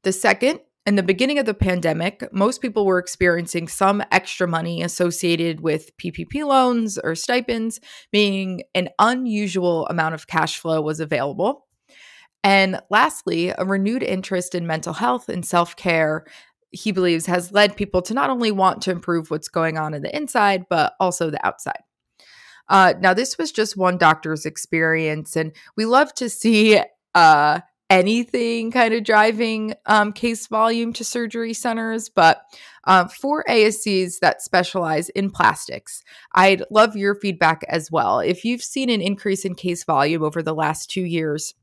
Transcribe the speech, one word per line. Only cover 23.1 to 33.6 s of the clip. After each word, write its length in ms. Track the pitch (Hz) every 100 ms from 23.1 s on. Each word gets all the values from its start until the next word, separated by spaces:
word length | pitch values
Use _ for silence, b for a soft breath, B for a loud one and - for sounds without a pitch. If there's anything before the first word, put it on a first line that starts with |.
this 240 | 190 254 -
was 160 | 320
just 240 | - 214 196
one 200 | 185 180
doctor's 480 | 165 160 160 156 156
experience, 920 | - - 165 160 160 156 151 151 160
and 160 | 156 B B -
we 80 | 220
love 280 | 254 294 -
to 140 | 240
see, 520 | - 226 220 214 208 - _ _ 175
uh, 460 | 160 151 151 165 - _ _
anything 840 | 185 185 226 240 254 233 233 226
kind 220 | 247 226
of 100 | 233
driving, 720 | 214 214 220 220 226 220 214 - -
um, 260 | 214 208
case 360 | 202 240 220 -
volume 460 | 220 226 233 233
to 100 | 233
surgery 500 | 226 247 233 233 226
centers. 560 | 220 240 226 226 226 -
But, 320 | - 165 - _ B B B -
uh, 220 | 185 180
for 360 | - 277 302 -
A 180 | 233